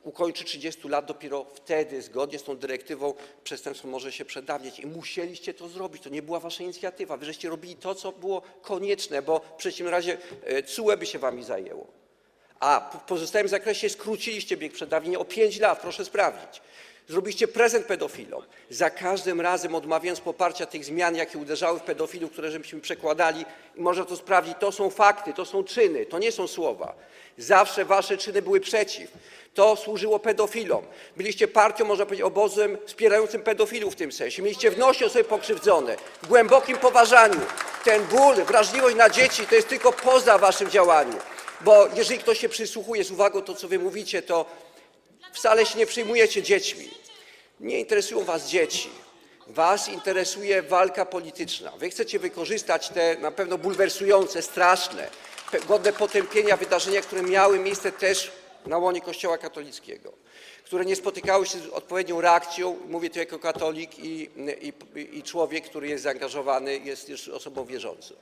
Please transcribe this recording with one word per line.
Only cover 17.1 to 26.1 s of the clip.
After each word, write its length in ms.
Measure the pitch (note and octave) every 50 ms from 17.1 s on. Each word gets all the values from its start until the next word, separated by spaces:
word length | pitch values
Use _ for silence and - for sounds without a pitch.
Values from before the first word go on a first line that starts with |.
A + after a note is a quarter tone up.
| D3+ F#3 F#3 G#3+ G3 - A#3
prezent 380 | - - A3+ A#3 A3+ A#3 A3+ G3
pedofilom. 580 | - G3 E3 D#3+ C#3+ - - A2 - - C2 - _ _ - _ _
Za 200 | B2 A#2 F3 D#3+
każdym 520 | - - F3 F3+ G3 F#3+ - F#3 F3 E3+
razem 340 | E3+ F3 F3+ F3 F3 E3 D#3+
odmawiając 440 | D#3+ C#3+ D#3 D#3+ D#3+ D#3+ F3+ F3 E3+
poparcia 460 | - E3+ D#3+ - F#3 F3 E3 - E3+
tych 200 | D3+ - D3+ C#3+
zmian, 300 | C#3 D#3 F3 F3 E3+ E3+
jakie 220 | E3 D#3+ D#3+ -
uderzały 420 | D3+ D3 C#3+ - C#3+ F3+ E3+ E3+ E3
w 40 | -
pedofilów, 480 | - D#3 C#3+ D#3 D3+ - F3+ E3 D#3
które 200 | - - D3+ D#3
żeśmy 300 | D#3 D#3+ D3 - D#3+ D3+
przekładali, 640 | - - F3 - - D3+ D#3 D#3 F3 D#3+ D#3 D#3+ D#3 - - - - - _
i 60 | -
można 240 | E3+ F3 F3 F#3 F#3
to 120 | F3+ F3+
sprawdzić, 400 | E3+ - - F#3+ F3+ E3 E3 E3 -
to 120 | G#3 G3+
są 180 | G3 - G3+ F#3+
fakty, 440 | - - G#3 G3+ G3+ G3+ - E3 C#3
to 120 | - F3+
są 180 | - - G3 G3
czyny, 420 | G3 - B3 A3+ F3+ D#3 B2 G#2+
to 140 | -